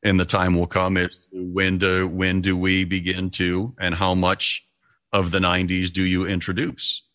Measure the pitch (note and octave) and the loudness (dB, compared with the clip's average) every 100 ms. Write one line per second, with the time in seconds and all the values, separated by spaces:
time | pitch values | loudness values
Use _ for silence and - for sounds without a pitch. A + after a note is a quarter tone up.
0 | G#2 G2 F2 G2 F#2 F2+ F2 F#2 F#2 F#2+ | 2 2 2 2 2 2 2 0 0 0
1 | F2+ - _ F#2+ F2+ F2+ F#2+ F#2 F#2+ F#2 | -2 -6 _ -12 -8 -2 0 2 2 2
2 | F#2 F2 F#2+ F#2+ F#2 F#2 F#2 F#2+ F#2 F#2+ | 0 0 0 0 0 0 2 0 0 -2
3 | F2 F#2 F#2 - F2+ F2+ A2 - F#2 E2+ | -2 -4 -4 -2 0 0 -4 -4 -4 0
4 | F#2+ F#2 F#2 F#2+ - - _ _ _ _ | 2 2 2 2 0 -2 _ _ _ _
5 | _ G#2 F2+ F#2 F#2 F2+ F#2 F#2 F2+ F2 | _ -2 0 2 2 2 0 -2 -2 0
6 | F#2 F2+ F#2 F#2+ E2+ F#2 E3 - - - | 0 0 0 -4 -4 -4 -4 -4 -4 -4
7 | _ | _